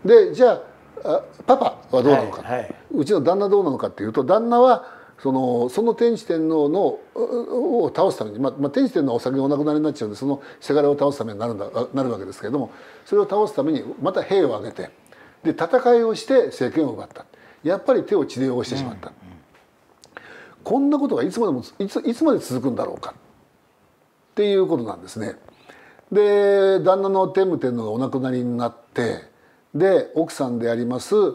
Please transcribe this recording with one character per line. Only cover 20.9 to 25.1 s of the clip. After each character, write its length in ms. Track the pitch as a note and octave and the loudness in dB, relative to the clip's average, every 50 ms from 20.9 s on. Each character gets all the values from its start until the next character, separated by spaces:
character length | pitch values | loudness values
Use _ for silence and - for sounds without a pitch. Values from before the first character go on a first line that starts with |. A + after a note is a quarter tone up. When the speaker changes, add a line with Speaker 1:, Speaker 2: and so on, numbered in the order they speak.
Speaker 1:
な 80 | D4+ C#4 | 2 0
こ 80 | - - | 0 -2
と 60 | F#3 | 0
が 60 | A#2+ | -2
い 80 | C3+ F#3 | -2 -2
つ 80 | F#3+ A#3 | -2 -2
ま 80 | A#3 | -2
で 60 | F#3 | 0
も、 100 | C3+ B2 - - - - | -2 -4 -6 -10 -8 -8
い 80 | G3 | -8
つ、 100 | G3+ - B3 | -6 -4 -4
い 140 | - - A#3+ | -4 -4 -2
つ 100 | - D#4+ | 0 2
ま 80 | D#4 | 2
で 60 | A3+ - | 2 0
続 300 | - - B2+ B2+ A#2+ C3+ | -2 -4 -6 -2 -2 -2
く 20 | |
ん 60 | A2+ | -2
だ 80 | - - | -2 -4
ろ 100 | - - | -6 -8
う 40 | - | -10
か 120 | - - | -12 -14
っ 20 | - - _ _ _ _ _ _ _ _ _ _ _ _ _ _ _ _ _ _ _ _ _ _ _ | -14 -16 _ _ _ _ _ _ _ _ _ _ _ _ _ _ _ _ _ _ _ _ _ _ _
て 100 | - G#3 | 0 0
い 100 | G3+ G3 | 2 4
う 100 | F#3+ F#3 | 2 2
こ 100 | D3+ E3 | 2 0
と 80 | B2 A#2 | -2 -2
な 100 | A2 - | -6 -10
ん 80 | - | -12
で 60 | - | -16
す 100 | - | -14